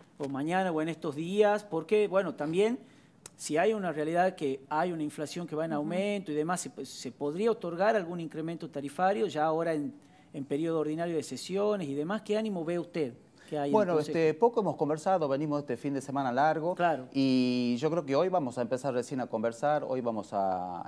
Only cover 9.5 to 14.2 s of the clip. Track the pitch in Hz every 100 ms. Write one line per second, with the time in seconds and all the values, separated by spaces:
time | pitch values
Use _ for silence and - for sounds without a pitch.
9.5 | 160 165 156 143 - - - - 135 131
10.5 | 143 165 165 151 156 170 165 131 127 -
11.5 | 185 208 208 156 139 151 214 214 208 220
12.5 | 190 156 175 170 175 135 120 - - -
13.5 | 151 143 143 196 160 147 165